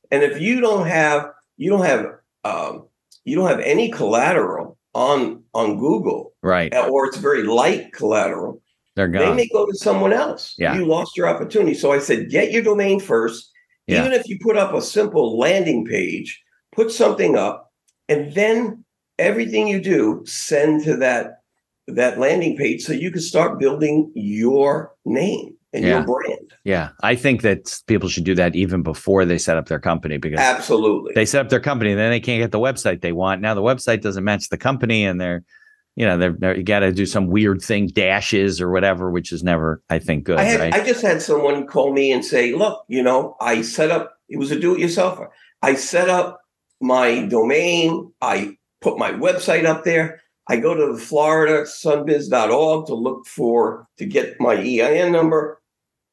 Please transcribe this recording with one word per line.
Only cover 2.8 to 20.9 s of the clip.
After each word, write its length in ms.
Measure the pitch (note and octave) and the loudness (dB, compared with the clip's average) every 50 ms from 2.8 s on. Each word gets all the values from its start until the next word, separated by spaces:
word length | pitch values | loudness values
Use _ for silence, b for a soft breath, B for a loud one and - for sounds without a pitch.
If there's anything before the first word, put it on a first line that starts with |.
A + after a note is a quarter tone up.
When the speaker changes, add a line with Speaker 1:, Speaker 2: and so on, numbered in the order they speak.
| - _ _ _ _ _ _ _ _ | -16 _ _ _ _ _ _ _ _
Speaker 1:
you 120 | B2+ C#3 F3 | -4 0 0
don't 100 | F#3 F3 | 2 2
have 140 | - - | 2 0
any 280 | - C3 D3+ G3 A#3 A3 | 0 0 2 2 0 0
collateral 880 | - - B2+ G2+ A2 A#2 C3 D#3+ F#3 D3+ G2+ F2+ F2+ - D2+ - - _ _ _ - | -2 -4 -2 0 2 2 2 2 2 2 0 0 -2 -6 -8 -10 -14 _ _ _ -4
on, 500 | A#2+ B2+ C3+ C#3+ C3+ B2 - - - - _ - | -2 0 2 2 2 0 -2 -4 -8 -14 _ -4
on 240 | A2+ A2+ G#2 G#2 G2+ | -2 -2 -2 -2 0
Google, 560 | B2+ D3 F#3+ G3+ - F#2+ F2 E2 - - - _ | 0 0 0 0 0 -2 -4 -4 -6 -12 -14 _
Speaker 2:
Right. 320 | - F2+ F#2 F2+ E2+ D#2 - | -2 0 2 2 0 0 0
Speaker 1:
uh, 160 | B2 A#2 B2+ | 0 0 2
or 140 | C3 C#3 C3 | 2 2 0
it's 120 | C3 C3 - | 0 -2 -2
very 260 | G2+ C#3 D3 B2+ G#2 | 0 0 0 2 2
light 500 | G#2 A2+ A#2+ C3+ E3+ G3+ - - - - | 2 2 4 4 4 2 0 -4 -10 -10
collateral, 680 | - - - G#2+ G#2+ F#2+ F2 E2+ F2+ F2+ F2 - - _ _ _ _ _ _ _ | -6 -2 0 0 0 0 0 -2 -4 -8 -8 -10 -14 _ _ _ _ _ _ _
Speaker 2:
They're 140 | G2 F#2+ F2 | -2 -2 0
Speaker 1:
they 100 | E2+ G2 | 2 2
Speaker 2:
gone. 160 | D#3+ G3 A#3+ B3 | 2 2 2 2
Speaker 1:
may 100 | A#3 A#3 | 0 0
go 180 | - G#3 G#3 | 0 0 0
to 100 | G3+ G3 F#3+ | 0 -2 -2
someone 340 | - G#3 G3 F#3+ G3 G3 | 0 0 2 2 2 2
else. 440 | G#3+ B3 D4+ D4+ - - - - - - | 2 2 0 -2 -4 -8 -12 -16 -8 -4
Speaker 2:
Yeah. 180 | E3+ D#3+ - | -2 -2 0
Speaker 1:
You 100 | F#3+ F3 | 0 0
lost 300 | D#3 D#3+ E3 F3 - - | 0 0 0 -2 -4 -4
your 120 | F3 F3 E3+ | -2 0 0
opportunity. 460 | - - - - - G#3+ G3 D#3 C3+ | 0 -2 -4 -2 0 2 2 2 0
So 160 | - - C#3 C#3+ | 0 2 2 2
I 60 | C#3+ | 2
said, 300 | C#3+ - B2+ A2 - - | 2 0 -2 -2 -2 -2
get 220 | - F3 G#3+ - | 0 0 0 2
your 120 | - A#3 G#3 | 0 0 2
domain 360 | A3 G#3 G3+ G3 G3 G3 G3 | 2 2 2 2 2 0 0
first. 520 | F#3+ - B2 A2+ A2+ A2+ A2+ - - b b b b b b b _ - | 0 0 0 0 0 -2 -4 -8 -14 b b b b b b b _ -2
Speaker 2:
Yeah. 120 | F2+ E3+ | 0 0
Speaker 1:
Even 120 | - C4 C4 | 2 2 0
if 140 | A#3 A#3 - | 0 -2 -4
you 100 | F#3+ F#3+ | -8 -4
put 160 | F#3+ A3+ G3+ G#3 | 0 0 2 2
up 160 | F#3+ - D3+ | 2 0 0
a 80 | C3 | -4
simple 560 | - - - G#3 G#3 G#3 - D#3 B2 A2+ A2 A2+ | -4 -2 0 0 0 2 2 0 0 2 2 2
landing 480 | B2+ D#3+ F#3 G3 F3 D#3+ C3 A2+ - | 2 2 2 2 2 0 0 -2 -2
page, 560 | - A2 G2 F#2 F2 E2 - - - - - _ _ _ _ _ _ _ | -2 -2 -2 -2 -4 -6 -8 -10 -12 -16 -18 _ _ _ _ _ _ _
put 180 | - A3+ A3+ | -2 -2 0
something 460 | A3+ - A3+ F#3+ G3 - F#3+ D#3+ C3 G#2+ | 0 2 2 2 2 2 2 2 2 2
up, 340 | G2 G#2 - - - _ _ _ _ _ _ _ _ - | 0 -2 -4 -6 -12 _ _ _ _ _ _ _ _ -2
and 240 | D3+ D3 C#3+ C#3+ C#3+ | -2 -2 -2 -2 -2
then 500 | F#3+ G#3 A3 A3+ A#3 B3 G3+ G#3+ - - _ _ _ _ _ _ - | 0 2 2 2 2 0 -2 -6 -10 -16 _ _ _ _ _ _ 0
everything 480 | E3 G3+ G#3 A#3 A3+ - A3 G#3+ G#3+ G#3 | 0 0 0 0 -2 -2 -2 0 0 0
you 120 | G3+ F#3+ | 0 -2
do, 440 | D#3+ F#3+ F3 C#3+ A2 G#2+ - - - | 0 0 2 2 2 2 0 -2 -6
send 580 | - - - - - D#3 C#3+ D3 D#3 D#3 D3+ D3+ | -12 -12 -10 -4 -2 0 2 4 4 2 2 0
to 120 | D#3 | 0